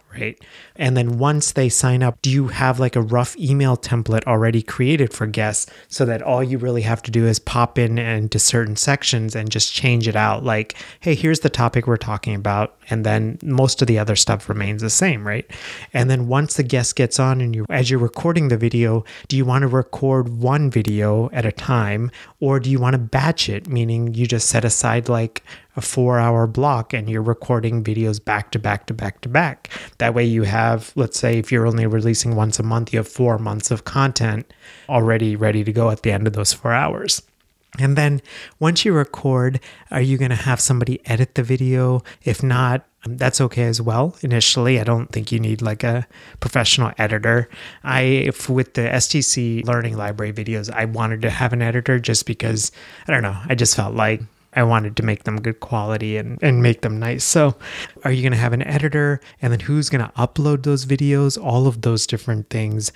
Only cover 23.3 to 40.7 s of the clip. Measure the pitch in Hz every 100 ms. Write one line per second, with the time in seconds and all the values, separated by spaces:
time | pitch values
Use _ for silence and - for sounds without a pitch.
23.3 | 160 - 101 165 123 113 117 117 113 120
24.3 | 117 - 117 117 - 117 120 117 117 113
25.3 | - - - _ - - 131 123 120 117
26.3 | 117 113 117 143 123 113 123 107 110 113
27.3 | 113 - 120 113 117 107 107 110 104 -
28.3 | 104 - 107 104 101 - 110 101 - 117
29.3 | 143 165 - - - - - 117 120 120
30.3 | 113 101 113 113 113 - - 117 - 120
31.3 | 117 107 120 113 113 110 110 113 113 120
32.3 | 110 110 107 113 117 113 113 110 - 120
33.3 | 110 107 107 - 139 - 135 135 - 113
34.3 | 107 - _ - - - 127 113 113 110
35.3 | 104 110 107 107 110 113 110 113 98 107
36.3 | 104 104 - 117 120 - - 202 - -
37.3 | _ _ _ _ - 135 143 147 143 -
38.3 | - - - 156 170 214 160 139 - 139
39.3 | 127 127 131 - - - 127 127 131 127
40.3 | 110 131 123 -